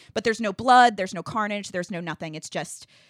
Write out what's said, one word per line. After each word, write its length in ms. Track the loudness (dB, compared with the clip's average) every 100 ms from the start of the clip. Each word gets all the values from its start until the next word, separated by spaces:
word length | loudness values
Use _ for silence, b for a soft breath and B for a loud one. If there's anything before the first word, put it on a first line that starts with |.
| B
But 100 | -4
there's 160 | -2 -2
no 140 | -4
blood, 420 | -2 6 8 8 4
there's 180 | -4
no 100 | -6
carnage, 480 | -6 -4 -2 -4 -6
there's 200 | -6 -6
no 80 | -6
nothing. 360 | -8 -8 -10 -10
It's 140 | -8
just 380 | -8 -8 -12 -20 b